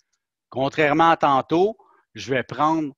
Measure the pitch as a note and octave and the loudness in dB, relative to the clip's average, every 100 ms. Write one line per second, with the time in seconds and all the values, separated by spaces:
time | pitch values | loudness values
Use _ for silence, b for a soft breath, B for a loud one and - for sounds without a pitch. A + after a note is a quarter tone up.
0 | _ _ _ _ _ B2 C3+ - D3 D3+ | _ _ _ _ _ -6 -4 0 0 2
1 | E3 D#3+ D3+ C3+ - E3 G3+ A3+ b b | 2 2 2 0 0 0 0 -4 b b
2 | b A2 G#2 C3 - A#2+ D3+ D#3+ D3+ | b -14 -6 -4 -4 -2 -2 -2 -4